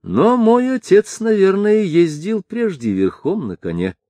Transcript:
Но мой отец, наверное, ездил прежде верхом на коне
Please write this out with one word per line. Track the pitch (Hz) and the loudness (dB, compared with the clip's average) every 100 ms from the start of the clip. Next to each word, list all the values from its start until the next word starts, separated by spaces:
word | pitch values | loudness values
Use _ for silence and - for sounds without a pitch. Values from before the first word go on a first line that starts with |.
Но | 92 95 208 247 | -4 0 2 4
мой | 220 240 254 | 4 2 0
отец, | 254 - 202 - - | -4 2 2 2 -6
наверное, | 220 214 190 196 208 214 | -2 2 2 2 2 2
ездил | 196 160 170 151 175 220 | 2 2 0 -2 -6 -6
прежде | - 226 226 147 117 | -6 -4 -4 -4 -4
верхом | 95 95 - 143 208 117 | 0 -2 -2 -6 -4 -6
на | 87 | -8
коне | 87 85 92 - | -8 -4 -4 -6